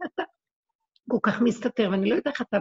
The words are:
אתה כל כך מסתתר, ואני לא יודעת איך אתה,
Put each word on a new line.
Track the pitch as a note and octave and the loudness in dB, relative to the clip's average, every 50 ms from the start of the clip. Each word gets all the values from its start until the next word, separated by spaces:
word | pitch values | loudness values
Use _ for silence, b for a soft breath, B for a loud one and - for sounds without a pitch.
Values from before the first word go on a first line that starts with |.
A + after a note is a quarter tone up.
| F4 | -12
אתה | - _ - - - _ _ _ _ _ _ _ _ _ _ _ _ _ _ _ - | -10 _ -8 -8 -8 _ _ _ _ _ _ _ _ _ _ _ _ _ _ _ -2
כל | B3 - - | -2 0 2
כך | A3 - - A#3+ | 2 2 4 2
מסתתר, | A#3+ G#3 - - B3 - - G#3+ F3+ | 2 2 0 -2 -4 0 0 0 2
ואני | F#3+ G3 F#3+ G#3 | 2 2 2 2
לא | A#3 | 0
יודעת | F4+ - D4 - | 0 0 -2 -4
איך | - A#3+ | -6 -6
אתה, | - - G3 | -2 -2 -2